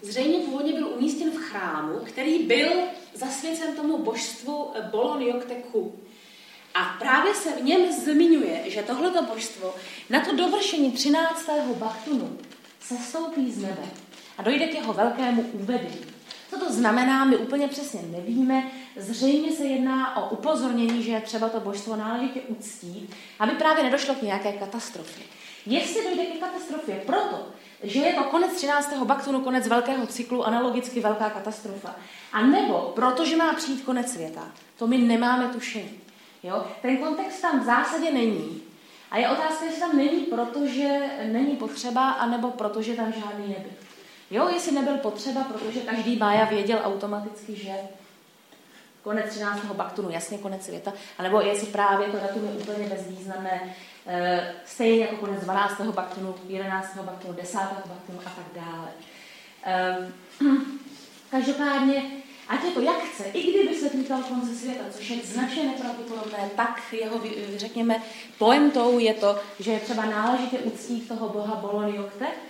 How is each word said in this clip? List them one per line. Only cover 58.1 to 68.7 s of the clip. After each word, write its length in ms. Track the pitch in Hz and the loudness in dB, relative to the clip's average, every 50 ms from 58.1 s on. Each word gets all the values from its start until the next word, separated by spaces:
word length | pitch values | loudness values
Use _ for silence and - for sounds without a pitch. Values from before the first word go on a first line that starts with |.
| 180 175 - | -14 -12 -12
a 40 | 180 | -12
tak 340 | 180 180 180 180 143 175 170 | -14 -14 -16 -14 -14 -12 -12
dále. 240 | 165 160 160 165 - - - - - - - - - - - - - - - - | -10 -10 -10 -12 -12 -14 -16 -18 -20 -20 -20 -20 -20 -20 -20 -20 -20 -20 -10 -4
Ehm, 480 | 180 185 185 180 185 185 180 180 180 - - - - - - | -2 0 0 2 0 -2 -2 -4 -8 -12 -16 -20 -20 -4 2
<clears throat> 400 | 285 285 269 262 - - - - - - - - - - - - - - | 6 6 6 6 4 0 -8 -12 -12 -16 -18 -20 -20 -20 -20 -20 -14 -2
každopádně, 720 | - 262 247 269 277 277 294 285 277 277 269 269 277 269 269 277 - - - - - - - - | -2 0 0 2 0 0 0 0 2 4 4 4 4 4 0 -4 -10 -12 -14 -16 -20 -20 -8 -4
ať 160 | 226 269 - | -4 0 0
je 60 | 359 | 0
to 100 | 349 277 | 0 2
jak 220 | 240 311 349 330 330 | 2 2 2 2 -2
chce, 220 | - - - 202 | -6 -8 -8 -8
i 280 | 196 - 349 349 359 349 | -4 -4 0 2 4 6
kdyby 220 | 392 - - 320 | 6 4 4 2
se 160 | 311 285 277 | 0 -2 0
týkal 320 | - 262 262 - 269 254 247 | 0 0 0 0 -2 -2 -2
konce 320 | 247 247 240 233 233 233 | -2 -4 -2 -2 -4 -6
světa, 300 | - - 254 - - 208 202 | -6 -6 -6 -6 -6 -8 -10
což 200 | - - - 208 | -10 -10 -8 -6
je 60 | 240 240 - | -6 -6 -6
značně 400 | - 208 247 262 254 262 320 294 | -4 -2 -2 -2 0 0 0 0
nepravděpodobné, 840 | 262 247 - 247 240 240 233 226 233 226 226 214 214 208 202 196 202 202 | 0 -2 -2 -4 -6 -6 -6 -8 -8 -8 -8 -6 -6 -4 -4 -4 -4 0
tak 260 | - 233 240 247 - - - - | 0 0 0 0 -4 -8 -8 -6
jeho 260 | 226 226 220 220 226 | -6 -4 -4 -4 -4
vy-, 160 | 214 220 214 202 208 196 196 | -4 -6 -6 -6 -8 -8 -8
řekněme, 460 | 196 202 226 - 233 233 233 220 226 226 - - - - - - - | -8 -8 -6 -2 0 2 2 2 2 0 -6 -14 -14 -16 -18 -2 4
pointou 600 | 214 220 254 294 294 294 | 6 8 8 8 8 6